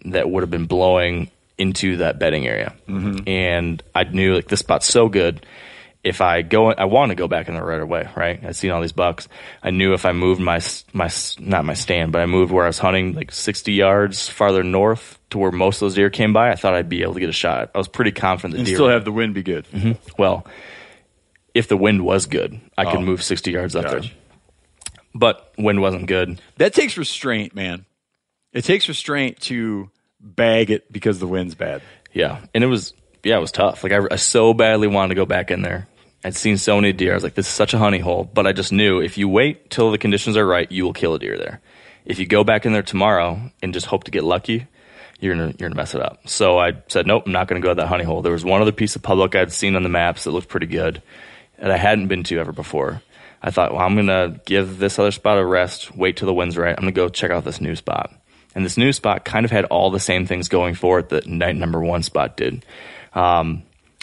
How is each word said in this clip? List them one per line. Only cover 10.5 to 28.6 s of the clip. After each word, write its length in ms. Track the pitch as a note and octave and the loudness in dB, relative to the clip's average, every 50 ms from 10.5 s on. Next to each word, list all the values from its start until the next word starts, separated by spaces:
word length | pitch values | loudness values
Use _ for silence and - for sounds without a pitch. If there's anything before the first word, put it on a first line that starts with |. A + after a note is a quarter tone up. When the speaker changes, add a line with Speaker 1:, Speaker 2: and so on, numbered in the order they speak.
| E2+ E2+ | 0 -2
Speaker 1:
s-, 260 | E2+ - - - - _ - | -2 -6 -10 -12 -14 _ -6
my 120 | G2 F2+ | -4 -4
s-, 300 | E2 - - - - - - | -4 -4 -6 -8 -8 -10 -10
not 260 | G2+ F#2+ G2 F2 D2 | -4 -2 0 0 0
my 80 | D#2 D#2 | -2 -4
stand, 380 | - - - F2+ F2 E2 D#2+ | -4 -4 -2 -2 0 0 0
but 100 | D#2+ E2+ | 0 0
I 60 | E2+ F2 | 0 2
moved 240 | F2+ F#2 F#2 F2 | 2 2 2 4
where 140 | F#2 F2+ F2 | 4 2 2
I 20 | F2 | 2
was 100 | E2 - | 0 0
hunting, 360 | - F#2 F#2 F#2+ F#2 F#2 F2 | 0 0 2 0 0 -2 -4
like, 180 | D#2 D#2+ - | -6 -8 -10
sixty 420 | - - - - G2+ - - - G2+ | -10 -8 -6 -6 -6 -6 -4 -2 2
yards 540 | G2 G2 F#2+ G2 G2+ G2+ G2+ F#2+ F#2+ - - | 4 4 4 4 4 2 0 -2 -6 -10 -6
farther 340 | - - G#2+ G2+ G2 F#2+ F#2 | -2 0 2 4 4 2 2
north 540 | F2+ F#2 F#2+ G2+ G#2+ A2+ A2+ - - - _ _ - | 2 2 2 2 2 2 0 -6 -14 -20 _ _ -8
to 80 | - G#2+ | -4 -2
where 120 | G2 F#2 | 0 0
most 260 | F2+ F2+ F#2 G2 G2 - | 2 2 2 2 2 0
of 20 | |
those 140 | G#2 G2+ F#2 | -2 0 2
deer 160 | G2 G2 G2+ | 2 2 2
came 200 | - - A2 G#2+ G#2+ | 2 2 0 2 4
by, 180 | G#2+ A#2 A#2+ | 4 4 2
I 40 | G2 | 2
thought 200 | F2 - G2 F2+ | 0 0 0 0
I'd 140 | F2 F2 E2+ | 0 0 -2
be 120 | F2+ F2 | -2 -2
able 140 | F2 F2 F2+ | -2 -2 -2
to 40 | F2+ | -2
get 100 | F2+ E2 | -4 -4
a 40 | D#2+ | -2
shot. 380 | - - E2+ D2+ A#1+ A1 - - | -2 -2 0 0 -2 -4 -4 -4
I 40 | G2 | -6
was 80 | F#2 F#2 | -6 -4
pretty 240 | - - B2+ G#2+ | -2 -2 -2 -2
confident 420 | - - - F#2 F#2 F2 F2+ F#2 D#2+ | -2 0 0 0 0 -2 -4 -6 -6
the 60 | B2 | -4
Speaker 2:
And 80 | B2 G#2 | -2 0
Speaker 1:
deer 80 | F#2 | 2
Speaker 2:
still 140 | F#2 D3 B2 | 4 4 4
have 140 | B2 A#2 G#2 | 4 2 0
the 60 | G#2+ | -2
wind 220 | G#2 A2 A#2 A2 G2+ | -2 -2 -2 -2 -2
be 80 | G2 F#2 | -4 -4
good. 220 | F#2 F2+ D#2+ D#2 - | -4 -6 -6 -6 -8
Speaker 1:
Mm-hmm. 220 | - - F#2+ A2+ A2+ - _ - - - | -6 -2 -2 -2 -2 -4 _ -8 -2 0
Well, 260 | G2+ F#2+ F#2 F2+ - - - - - - - - - - - _ _ _ _ _ _ _ _ _ _ _ - | 2 2 2 0 -4 -8 -18 -20 -20 -20 -20 -20 -20 -20 -20 _ _ _ _ _ _ _ _ _ _ _ 0
if 120 | A#2 A2+ - | 0 0 2
the 100 | A2 F#2+ | 2 2
wind 260 | F#2+ G#2+ G#2+ G2 F2+ | 4 4 4 2 2
was 200 | F2+ F#2+ F#2+ - - | 2 2 0 0 -2
good, 320 | - - - - - A2+ - _ _ - | -2 -2 -2 -4 -6 -12 -20 _ _ -2
I 80 | F#2+ | -2
could 120 | F2 E2+ F#2 | 0 0 0
Speaker 2:
Oh. 20 | |
Speaker 1:
move 220 | F2+ F#2 F#2 F2+ - | 0 0 -2 -2 -2
sixty 280 | - F#2+ E2+ - F#2+ | -4 -4 -4 -4 -4
yards 240 | F2 F2+ F2+ F2+ - | -4 -4 -4 -4 -4
up 100 | E2+ E2+ | -4 -4
Speaker 2:
Gotcha. 140 | D2 C2 C2 | -4 -4 -6
Speaker 1:
there. 80 | D#2+ A#2 - - _ _ _ _ _ _ _ _ _ _ _ _ - - - - _ _ - A#2+ | -6 -8 -14 -18 _ _ _ _ _ _ _ _ _ _ _ _ -20 -20 -20 -20 _ _ -2 2
But 360 | A#2 A#2 - - - _ _ - | 2 2 2 0 -6 _ _ -2
wind 240 | G#2+ G#2 G2+ G2 | 2 2 2 4
wasn't 260 | F#2+ G2 F#2 F2+ F2 F2+ | 2 2 0 -2 -2 -2
good. 340 | F#2+ F#2 F2+ F2+ F2 F2+ - _ _ - | 0 0 0 -2 -4 -10 -14 _ _ 0
Speaker 2:
That 160 | - - - | 0 2 4
takes 240 | - - B3 - F#3 | 2 0 0 0 -6
restraint, 580 | D#3+ - - - - C3+ A#2+ G#2+ G#2 - - | -6 -8 -8 -6 -4 -4 -2 -4 -4 -6 -8
man. 300 | G2 G2 F#2 F2 F2+ F#2 _ _ _ _ _ _ _ _ _ _ _ _ _ | -8 -8 -6 -8 -10 -12 _ _ _ _ _ _ _ _ _ _ _ _ _
It 120 | - A#2+ | -8 -4